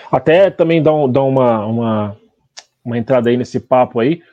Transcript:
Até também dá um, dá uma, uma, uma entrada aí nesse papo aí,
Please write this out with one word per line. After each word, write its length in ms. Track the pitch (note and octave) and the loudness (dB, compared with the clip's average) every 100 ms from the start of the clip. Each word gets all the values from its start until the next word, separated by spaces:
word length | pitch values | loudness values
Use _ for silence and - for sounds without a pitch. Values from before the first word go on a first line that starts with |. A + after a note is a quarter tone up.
| - | -6
Até 400 | C#3+ - E3+ F#3+ | -2 2 2 2
também 320 | - E3 E3 | 2 0 2
dá 120 | D3+ | 2
um, 160 | D3+ C3+ | 2 0
dá 120 | C3 | 0
uma, 440 | C3+ C3+ B2 A2 G#2 | 0 2 2 0 -2
uma, 540 | A#2 A#2 G#2+ G#2 G#2 _ _ _ - - _ | -4 -4 -4 -6 -10 _ _ _ -20 -20 _
uma 120 | A#2+ A#2 | -8 -8
entrada 320 | A2+ B2+ A#2 | -2 0 2
aí 80 | B2 | 0
nesse 220 | A#2+ C3 | -2 -8
papo 420 | - B2+ B2 A#2+ | -2 0 0 0
aí, 220 | C3+ E3+ _ | -2 -4 _